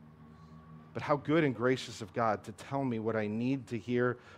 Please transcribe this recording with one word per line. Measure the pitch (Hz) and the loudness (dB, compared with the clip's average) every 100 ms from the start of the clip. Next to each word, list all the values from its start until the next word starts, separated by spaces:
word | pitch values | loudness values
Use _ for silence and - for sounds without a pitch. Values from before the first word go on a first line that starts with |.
| 76 78 78 - - - - - - | -20 -20 -20 -20 -20 -20 -20 -20 -14
But | - | -4
how | 135 147 | 0 2
good | 143 160 | 4 4
and | 147 110 | 4 4
gracious | 123 127 - 104 | 2 2 -2 -10
of | 107 | -6
God | - 113 101 | 0 2 2
to | - | -4
tell | 104 - 139 | -14 -6 -2
me | 135 113 | 0 0
what | 110 110 | 0 0
I | 104 | 0
need | 110 123 139 113 | 0 0 -2 -4
to | 117 | -6
hear | 120 123 123 120 - | 0 2 2 0 -8